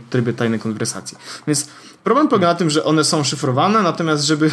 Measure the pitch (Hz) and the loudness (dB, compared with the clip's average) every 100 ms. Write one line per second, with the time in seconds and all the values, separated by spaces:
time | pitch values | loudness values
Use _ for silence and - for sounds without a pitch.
0 | - 127 117 117 117 110 113 110 113 101 | -2 -2 -2 -2 -2 -2 -4 -4 -6 -8
1 | - - - - - 147 - - - - | -12 -18 -18 -14 -4 -4 -4 -14 -20 -8
2 | - 247 302 233 175 170 170 147 139 156 | 0 2 2 2 2 2 0 0 2 2
3 | 151 160 135 143 139 127 180 220 180 151 | 2 0 -2 -2 -2 0 2 2 0 0
4 | 165 147 143 151 156 | -2 0 0 2 2